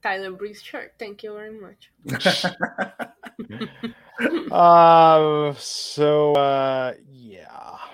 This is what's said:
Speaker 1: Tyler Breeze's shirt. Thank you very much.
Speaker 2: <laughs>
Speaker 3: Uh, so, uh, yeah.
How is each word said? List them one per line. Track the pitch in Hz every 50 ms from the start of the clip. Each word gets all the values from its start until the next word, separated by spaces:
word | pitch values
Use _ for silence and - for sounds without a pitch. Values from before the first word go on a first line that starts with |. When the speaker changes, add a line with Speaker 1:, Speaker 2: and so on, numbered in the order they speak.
| -
Speaker 1:
Tyler | 214 190 190 196 190 185
Breeze's | 185 202 214 208 - -
shirt. | - - 262 - - _ -
Thank | 233 202 208 202 -
you | 214 208
very | 208 214 214 220 220
much. | 202 208 202 _ _ _ _ _ - - 131 -
Speaker 2:
<laughs> | - 190 - - - 175 - - 175 - - - 190 196 - - 233 - _ _ - - _ - 233 - - 233 226 - - _ - 233 - _ _ _ _ - 240 - 330 330 - -
Speaker 3:
Uh, | - - 175 175 170 170 170 165 165 165 160 160 160 156 156 151 151 151 151 147 139
so, | - - - - - - - - 147 147 147 151 151 147 147 147
uh, | 143 139 139 139 135 135 135 131 131 131 127 - - _ 139
yeah. | 135 131 123 110 98 87 80 - - - - - - - - -